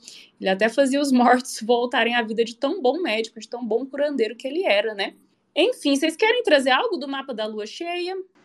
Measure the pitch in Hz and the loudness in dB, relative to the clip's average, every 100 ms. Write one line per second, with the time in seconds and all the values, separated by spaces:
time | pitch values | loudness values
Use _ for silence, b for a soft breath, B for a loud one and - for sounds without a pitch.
0 | B B B - 196 190 220 233 277 277 | B B B -6 -2 2 2 4 2 2
1 | 285 254 247 247 - - 220 240 247 269 | 2 4 6 4 2 -6 0 0 0 0
2 | 226 240 226 220 233 - 277 381 330 311 | 0 0 -2 -2 -2 -2 -4 0 0 0
3 | 330 220 226 - - 240 240 226 269 277 | 0 -2 -4 -8 -14 -8 -2 -2 -4 -4
4 | 294 277 220 226 269 302 370 - 220 202 | -2 0 -2 -4 -8 -2 0 2 0 -2
5 | 202 - _ _ _ - 392 508 294 277 | -6 -8 _ _ _ 0 0 0 0 2
6 | 311 320 440 480 440 294 269 262 480 339 | 0 2 2 2 4 4 4 2 0 -4
7 | 277 269 269 220 214 214 214 - 339 349 | -6 -8 -8 -8 -6 -6 -10 -8 -8 -6
8 | 349 381 370 _ | -6 -8 -10 _